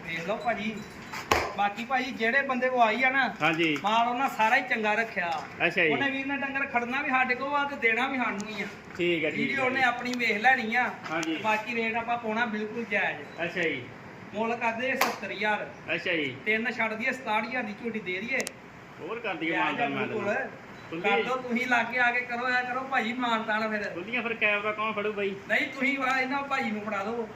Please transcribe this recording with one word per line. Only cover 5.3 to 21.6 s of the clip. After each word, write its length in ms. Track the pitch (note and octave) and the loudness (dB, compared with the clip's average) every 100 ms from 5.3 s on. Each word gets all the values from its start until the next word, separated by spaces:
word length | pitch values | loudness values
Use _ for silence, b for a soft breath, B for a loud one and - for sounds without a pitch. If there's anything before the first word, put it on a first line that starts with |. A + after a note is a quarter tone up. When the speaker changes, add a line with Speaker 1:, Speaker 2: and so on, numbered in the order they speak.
| D#3+ - - E3 | -2 -6 0 2
Speaker 2:
ਅੱਛਾ 180 | F#3+ | 4
ਜੀ। 40 | E3 | 4
Speaker 1:
ਉਹਨੇ 200 | - C#4 | 4 2
ਵੀਰ 160 | C4+ C4+ | 0 -4
ਨੇ 100 | C#4 | -2
ਡੰਗਰ 300 | C#4 C4+ C#4 | -2 -2 0
ਖੜਨਾ 340 | A#3+ A#3 C4 | 0 0 -2
ਵੀ 80 | C#4+ | 2
ਸਾਡੇ 240 | B3+ B3 | 2 2
ਕੋਲ 200 | B3 C#4 | 0 0
ਆ 100 | C#4+ | 0
ਤੇ 120 | C#4+ C4+ | 0 0
ਦੇਣਾ 300 | A#3 A3+ C#4 | 0 2 0
ਵੀ 100 | C4+ | 0
ਸਾਨੂੰ 300 | A3+ G3+ G#3 | -2 -2 -6
ਹੀ 140 | G#3 | -6
ਆ। 40 | F#3 - - - | -8 -10 -14 -2
Speaker 2:
ਠੀਕ 280 | F3 E3 | 0 2
ਹੈ, 60 | D3+ | 0
ਠੀਕ 100 | - | 0
Speaker 1:
ਵੀਡੀਓ 200 | - C4+ | 0 0
Speaker 2:
ਹੈ। 40 | |
Speaker 1:
ਉਹਨੇ 180 | B3+ C4 | 0 4
ਆਪਣੀ 300 | B3 A#3+ B3 B3 | 2 2 -4 0
ਵੇਖ 180 | A#3 G#3 | 0 4
ਲੈਣੀ 320 | A#3+ C4 A3 | 6 6 2
ਆ। 100 | A#3+ A3+ - - | 2 0 -2 -4
Speaker 2:
ਹਾਂਜੀ। 260 | D#3+ E3 D3+ | -2 0 0
Speaker 1:
ਬਾਕੀ 380 | A3 G#3+ A3 | 2 0 0
ਰੇਟ 220 | A#3 A3+ A3+ | -2 0 -2
ਆਪਾਂ 200 | A3+ A#3+ | -2 -2
ਪਾਉਣਾ 260 | A3+ G#3+ A#3+ | 0 0 0
ਬਿਲਕੁਲ 380 | G#3+ G#3+ A#3+ A3 | 0 -4 -4 -2
ਜਾਇਜ਼। 520 | G#3 F3 D3 C#3+ - | 0 0 -2 -10 -6
Speaker 2:
ਅੱਛਾ 180 | E3+ F3+ | -4 0
ਜੀ। 200 | E3 C3+ A#2+ - - - - | 0 -2 -8 -14 -16 -14 -8
Speaker 1:
ਮੁੱਲ 200 | G3+ A3+ A#3+ | -2 0 0
ਕਰਦੇ 380 | A#3 A3+ C4 B3+ | 0 0 -2 0
ਸੱਤਰ 360 | A3+ - G3 | 0 -2 -6
ਹਜ਼ਾਰ। 340 | F#3+ G#3+ G#3 D3 - - | -2 0 0 -2 -10 -4
Speaker 2:
ਅੱਛਾ 180 | E3 F#3+ | -2 0
ਜੀ। 220 | E3 C#3 B2 | 0 0 -2
Speaker 1:
ਤਿੰਨ 260 | G#3+ A3 A#3+ | 0 0 0
ਛੱਡ 240 | A3+ A3 | -2 -2
ਦਈਏ, 180 | G#3+ C4 | 0 -4
ਸਤਾਹਠ 320 | B3+ A3+ G#3+ | -4 0 0
ਹਜ਼ਾਰ 180 | A#3 B3+ | 0 -4
ਦੀ 120 | G#3+ G#3 | -4 -6
ਝੋਟੀ 140 | A#3 G#3+ | -6 -4
ਦੇ 220 | F3+ F#3 | -4 -4
ਦਈਏ। 180 | A3+ B3+ - - - - - - | -2 -2 -2 -8 -18 -18 -18 -12
Speaker 2:
ਹੋਰ 180 | D3+ A3+ | -8 -4
ਕਰ 160 | G#3 | -4
ਦਈਏ 160 | E3+ D#3+ | -2 0
Speaker 1:
ਜਾਇਜ਼ 300 | E3 D3+ C#3+ | 2 0 2
ਆ 80 | C#3+ | 0
Speaker 2:
ਮਾਨਤਾਨ 100 | C#3 | 0
Speaker 1:
ਬਿਲਕੁਲ। 260 | C3 D3 | -2 0
Speaker 2:
ਮਾਨਤਾਨ। 760 | G3+ B3 C4 - - - - E3 | 0 0 -2 -8 -16 -16 -10 -2
Speaker 1:
ਕਰ 220 | G3+ G#3+ | 2 2
ਦਿਓ 140 | A3 B3+ | 2 -2
ਤੁਸੀਂ, 300 | B3 A#3 | 0 -2